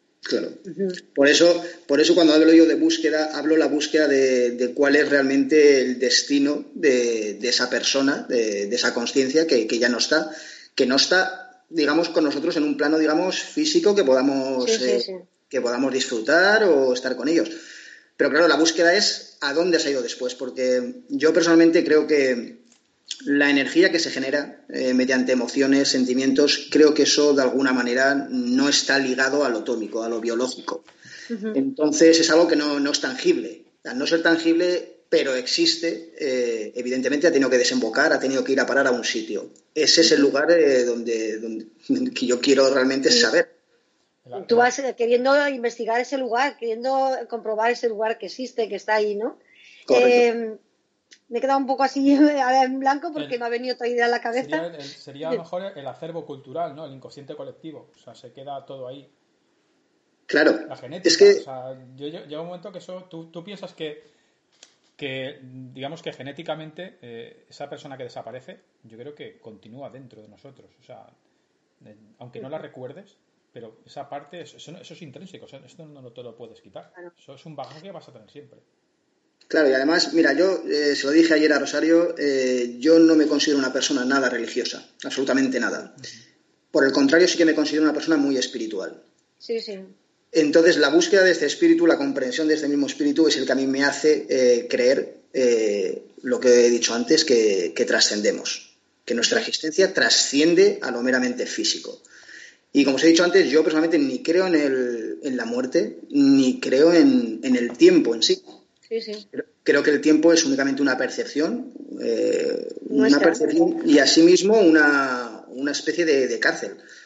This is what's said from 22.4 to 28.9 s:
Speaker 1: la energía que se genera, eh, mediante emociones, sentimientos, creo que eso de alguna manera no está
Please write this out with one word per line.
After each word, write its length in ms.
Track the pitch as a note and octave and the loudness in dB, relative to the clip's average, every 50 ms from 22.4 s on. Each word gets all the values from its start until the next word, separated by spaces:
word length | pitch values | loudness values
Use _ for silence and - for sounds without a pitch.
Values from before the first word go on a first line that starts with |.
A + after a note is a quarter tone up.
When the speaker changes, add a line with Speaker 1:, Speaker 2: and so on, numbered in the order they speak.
| A2 - - - _ _ _ _ _ _ _ _ _ - - - C3+ | -6 -12 -16 -20 _ _ _ _ _ _ _ _ _ -18 -18 -10 -4
Speaker 1:
la 260 | C#3 C#3+ C#3+ C#3+ C#3+ | -2 0 2 2 2
energía 400 | C#3 C#3 C3 A#2+ - E3 F#3 F#3 | 2 0 0 0 2 2 4 4
que 60 | E3 E3 | 2 0
se 120 | - C#3 | -2 -4
genera, 540 | - C3+ C3 C3 C#3+ - C#3 - - - _ - | -6 -6 -4 -2 -2 -4 -4 -8 -14 -20 _ -10
eh, 240 | - C3+ C3 B2+ B2+ | -8 -4 -2 0 0
mediante 380 | B2+ B2+ C3 C3 B2+ B2 C3 | 0 2 2 0 0 0 0
emociones, 560 | B2+ B2 A#2 A#2+ - C#3 C3+ C3+ C#3 C#3 C#3 - | 0 0 -2 -2 -2 0 2 2 2 2 2 2
sentimientos, 800 | - C3 B2+ B2 B2 C3 C3 C3+ C3+ D3+ D3 C#3+ - - - - | 0 0 0 0 0 0 0 2 2 2 2 2 0 -2 -4 0
creo 220 | - C#3+ D3+ D3 | 4 6 6 6
que 120 | D3+ D3+ C#3 | 6 4 2
eso 300 | - - D3+ D3 D3 C#3 | 2 2 2 2 2 4
de 80 | C#3 | 2
alguna 300 | C3 B2 A#2 C3+ C3+ C3 | 2 0 0 0 0 0
manera 420 | B2+ B2 A#2+ A#2+ B2 C3 C3+ C#3 C#3 | 0 0 -2 -2 0 2 2 2 0
no 540 | C#3 C3+ B2+ B2+ B2+ A#2+ B2 B2+ C3 C#3 C#3+ | -2 -4 -4 -6 -4 -2 0 0 0 2 2
está 300 | C#3+ - - - | 0 0 0 0